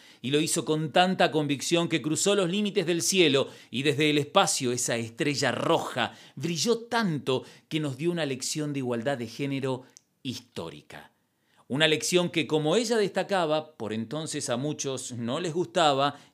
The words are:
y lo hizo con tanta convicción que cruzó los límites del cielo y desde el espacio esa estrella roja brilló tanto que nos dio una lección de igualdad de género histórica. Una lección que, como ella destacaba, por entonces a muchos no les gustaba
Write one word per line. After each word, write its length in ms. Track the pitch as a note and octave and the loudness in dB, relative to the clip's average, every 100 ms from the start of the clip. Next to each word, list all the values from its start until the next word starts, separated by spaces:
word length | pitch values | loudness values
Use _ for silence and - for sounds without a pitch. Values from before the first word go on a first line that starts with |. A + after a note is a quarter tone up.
| - - | -20 -10
y 100 | B2+ | 0
lo 100 | D3 | 0
hizo 240 | D#3 E3 C#3+ | 2 -2 0
con 260 | D#3 D#3 | 0 2
tanta 400 | F3+ F#3 F#3 E3+ | 4 4 4 2
convicción 560 | D3+ D3 C3+ - E3+ E3 | 2 0 -2 2 2 2
que 140 | D#3+ | 0
cruzó 340 | D3+ D3+ G3 G3+ | 0 0 2 2
los 140 | E3+ | 2
límites 360 | G3+ G#3 G3 E3 | 0 0 0 0
del 160 | E3+ | 0
cielo 460 | E3 F#3 D#3 C3+ B2+ - - | 2 4 6 4 0 -6 -8
y 140 | A2+ | -2
desde 260 | D3 C3+ D3+ | 0 2 4
el 80 | D3 | 2
espacio 560 | C#3+ G3 F3 - B2 | 4 4 4 2 -2
esa 240 | B2 - A#2+ | -2 -2 -2
estrella 560 | A2+ - D3 B2+ C3 | -4 -4 -2 0 0
roja 580 | A#2 D#3 D#3+ - B2+ G#2+ - - - | 0 2 2 2 -2 -4 -4 -18 -8
brilló 440 | E3 E3 A3+ A3+ | -4 -2 0 0
tanto 680 | A#3 A#3 G3+ D3 B2+ B2+ - - _ | 0 -2 0 -2 0 -2 -2 -20 _
que 100 | D#3 | -4
nos 160 | D3 B2+ | -4 -2
dio 160 | E3+ | -2
una 140 | E3+ D3 | -2 -4
lección 480 | C3 - D#3 D3 | -4 -4 -4 -4
de 60 | C#3 | -4
igualdad 380 | B2 A#2 B2 C3 | -2 -2 -2 -4
de 100 | A2+ | -6
género 560 | - C#3 C#3 C3 B2+ - - _ _ | -6 -4 -2 -4 -4 -8 -20 _ _
histórica. 920 | C3 A2 - - E2 D2+ _ D2 - _ _ _ _ _ - | -10 -10 -12 -10 -10 -12 _ -20 -20 _ _ _ _ _ -8
Una 180 | C3+ D#3+ | 2 4
lección 420 | D#3 - F3 F3 | 4 2 2 2
que, 160 | E3 B2 | -2 0
como 300 | D#3 D3+ G#3 | 0 2 2
ella 220 | A#3+ A#3 | 2 0
destacaba, 800 | F#3+ G3 F#3 F#3+ D#3+ D#3 D#3+ - | 0 -2 -2 0 0 0 -2 -10
por 160 | G#2 | -6
entonces 560 | A2 A2 D3+ D#3 D3 C3 | -6 -6 -6 -6 -6 -4
a 80 | A#2+ | -2
muchos 560 | D3 D3 C#3 B2+ - | -2 -4 -6 -6 -8
no 260 | A#2+ A#2 D3+ | -8 -4 -4
les 140 | F3 | -4
gustaba 640 | D#3+ E3+ F3+ D#3 C3+ C#3+ - - | -4 -2 2 4 4 0 -2 -20